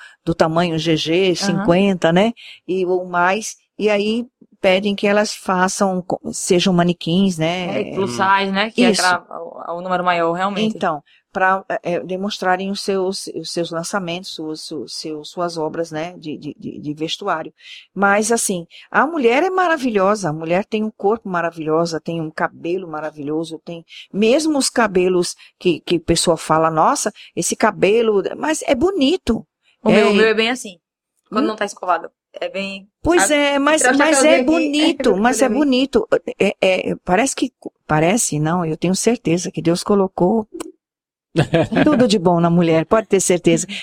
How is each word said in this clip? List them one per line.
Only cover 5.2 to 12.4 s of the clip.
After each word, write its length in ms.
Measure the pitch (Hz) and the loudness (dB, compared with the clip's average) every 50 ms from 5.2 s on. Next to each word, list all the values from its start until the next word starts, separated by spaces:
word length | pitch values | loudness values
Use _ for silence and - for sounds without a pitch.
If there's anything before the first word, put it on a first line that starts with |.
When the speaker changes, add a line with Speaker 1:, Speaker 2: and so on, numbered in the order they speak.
| 214 214 - | 0 -2 -4
Speaker 1:
façam, 680 | - - - 190 180 185 190 - - 202 196 185 185 175 | -8 -4 -2 0 0 0 0 0 0 0 0 0 -2 -4
co-, 180 | - - - - - - | -4 -6 -6 -6 -8 -10
sejam 400 | - - - 185 175 180 202 180 | -4 0 2 2 2 4 4 4
manequins, 640 | 170 170 175 175 - - 165 165 185 196 196 180 160 | 4 4 2 0 -2 -2 -2 2 2 2 2 0 0
né? 420 | 156 160 175 185 180 170 202 214 208 | -2 -2 -2 -4 -4 -4 -4 -4 -6
Speaker 2:
É, 120 | - - | -6 -4
plus 240 | - 196 190 - - | -4 -4 -2 -2 0
Speaker 3:
Hum. 40 | 190 190 196 196 | 2 2 2 2
Speaker 2:
size, 140 | 196 196 190 | 2 0 -2
né? 180 | 190 208 226 | -2 -2 -2
Que 140 | 220 - 247 | 0 2 4
é 60 | 226 | 4
Speaker 1:
Isso. 120 | 202 180 175 | 4 4 2
Speaker 2:
aquela, 240 | 185 180 175 - - - - 170 170 - - - - | 2 0 0 -2 -8 -14 -14 -14 -14 -14 -14 -10 -10
o, 100 | 170 170 | -8 -8
o 40 | 180 | -4
número 200 | 185 180 180 180 | -2 -2 0 2
maior, 280 | 180 175 170 170 165 170 | 2 2 2 2 0 0
realmente. 440 | 175 190 202 202 196 220 220 220 | 0 -2 -2 0 0 -2 -2 -2
Speaker 1:
Então, 260 | 175 185 185 160 147 - _ _ _ _ _ - | -2 -2 -2 -2 -4 -8 _ _ _ _ _ -4
pra, 320 | 202 185 185 190 190 - - - - - | 0 2 2 2 0 -2 -4 -6 -4 -4
é, 180 | - 175 165 | -4 -4 -4
demonstrarem 680 | - 170 185 185 190 208 - - | -4 -6 -6 -6 -6 -6 -6 -4